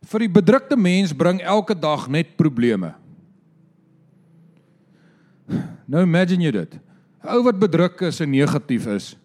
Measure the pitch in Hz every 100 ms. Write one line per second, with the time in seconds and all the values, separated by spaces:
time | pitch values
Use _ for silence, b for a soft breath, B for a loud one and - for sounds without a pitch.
0 | - 220 226 175 170 254 262 285 185 180
1 | 196 143 165 185 180 208 202 196 151 147
2 | 127 147 160 _ 156 123 120 107 87 -
3 | - - _ _ _ _ _ _ _ _
4 | _ _ _ _ _ _ _ _ B B
5 | B B B B B B B B B 143
6 | 185 165 185 180 165 110 82 - _ b
7 | b b - 240 247 196 202 165 175 180
8 | 180 147 156 135 143 147 - 120 113 101
9 | - -